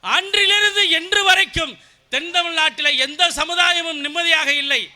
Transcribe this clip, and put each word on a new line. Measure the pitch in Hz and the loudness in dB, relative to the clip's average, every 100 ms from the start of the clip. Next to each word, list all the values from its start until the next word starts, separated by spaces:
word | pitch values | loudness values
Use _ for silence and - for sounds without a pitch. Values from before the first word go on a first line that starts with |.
| 185 277 | 0 0
அன்றிலிருந்து | 392 403 392 403 415 403 392 330 | 0 0 2 4 2 2 2 0
இன்று | 349 415 392 | 0 0 4
வரைக்கும் | 370 381 - 311 208 _ _ _ | 4 2 -2 -6 -8 _ _ _
தென் | 262 330 | -6 -2
தமிழ்நாட்டில் | 349 339 330 311 294 294 269 269 | -2 -2 0 0 0 -2 0 -2
எந்த | 302 349 285 | 0 0 0
சமுதாயமும் | 320 349 349 349 339 302 285 | -4 0 0 0 -4 -6 -6
நிம்மதியாக | 311 339 320 294 285 | -4 0 0 2 -2
இல்லை. | 277 269 175 | -2 -4 -4